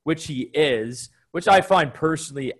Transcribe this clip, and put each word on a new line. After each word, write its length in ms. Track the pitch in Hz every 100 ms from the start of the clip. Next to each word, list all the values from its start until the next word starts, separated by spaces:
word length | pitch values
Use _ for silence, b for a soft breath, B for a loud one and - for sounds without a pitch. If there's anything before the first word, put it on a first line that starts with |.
which 240 | 147 160 -
he 240 | 131 120
is, 560 | 147 147 117 113 123 - _ _
which 160 | 170 202
I 140 | 196
find 300 | 185 190 143
personally 640 | - 160 156 - 139 131